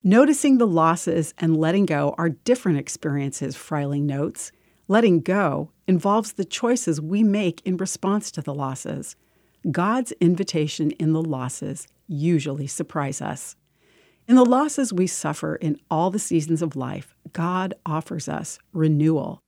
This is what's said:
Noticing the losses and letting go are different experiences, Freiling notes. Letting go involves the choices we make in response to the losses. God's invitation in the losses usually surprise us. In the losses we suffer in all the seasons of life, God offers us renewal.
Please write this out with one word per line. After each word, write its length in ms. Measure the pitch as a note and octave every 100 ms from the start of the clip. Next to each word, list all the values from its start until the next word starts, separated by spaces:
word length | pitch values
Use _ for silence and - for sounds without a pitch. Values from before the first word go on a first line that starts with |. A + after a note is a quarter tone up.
Noticing 560 | F#3 A3 D4 C#4+ D4 C4
the 80 | A3+
losses 680 | E3 D#3+ F3 - E3 D#3 -
and 180 | E3 D#3
letting 300 | D#3+ F#3+ F#3
go 280 | D3 C#3+ -
are 120 | E3+
different 480 | D3 - B3 - C#3+
experiences, 760 | C3+ - D#3 C#3+ C#3 - C3+ C#3+
Freiling 500 | - D3+ C#3+ C#3+ C#3+
notes. 440 | C#3 E3 - - _ _ _ -
Letting 320 | G#3 A#3 E3+
go 500 | - G3 F3 C#3+ D3+ _ -
involves 460 | F3+ G3 G#3+ G#3+
the 120 | -
choices 560 | F#3+ - A#3 B3 - D3+
we 220 | D#3 G3+
make 400 | A3 G3+ F#3 E3
in 120 | G3+ F3+
response 540 | F#3+ - F#3 G#3 -
to 100 | -
the 100 | C#3+
losses. 640 | C#3+ C3+ C3+ - C#3+ - - _ _ _ _ E3+
God's 420 | E3 F#3 B3 A#3+ -
invitation 680 | F3 F3 G3 D#3+ D3+ - D3+
in 200 | - D#3
the 100 | D#3+
losses 640 | E3 C3 B2+ - - - - _ -
usually 580 | D3 D#3+ E3 C#3+ C#3 C#3
surprise 560 | - E3 D#3 C#3+ C#3+
us. 340 | - - - - _ _ _ _ _ _ -
In 60 |
the 100 | B3+
losses 480 | B3 B3 D4+ - B3+
we 140 | F3+ F#3
suffer 480 | - D3+ D3+ D#3
in 240 | D#3 D#3 C#3+ _
all 200 | D#3+ F3+
the 80 | G3+
seasons 440 | - E3+ D3+ E3
of 140 | E3 C#3
life, 380 | B2+ F#2+ - _ -
God 420 | - E3+ F#3 F#3+ - -
offers 420 | D#3 - E3+ -
us 300 | D#3 E3 - _
renewal. 680 | D#3+ D#3+ D3 D#3 D#3 - -